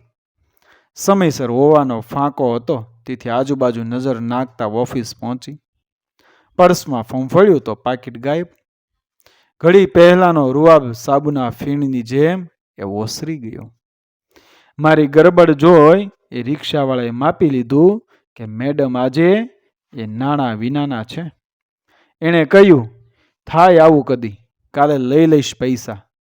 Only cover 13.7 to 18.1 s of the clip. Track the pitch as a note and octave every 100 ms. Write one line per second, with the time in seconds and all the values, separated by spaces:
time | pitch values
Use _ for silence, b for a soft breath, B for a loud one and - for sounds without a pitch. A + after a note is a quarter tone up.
13.7 | _ _ _ _ _ _ b b b b
14.7 | - D#3 D#3 D3 D3 E3+ F3 E3+ C#3+ D#3+
15.7 | E3+ D3+ F#3 G3+ - _ B2 A#2+ D3 -
16.7 | D3+ C3+ B2+ A#2+ A#2+ D3 F3 D#3+ C3 A#2+
17.7 | C#3 F3+ G#3+ -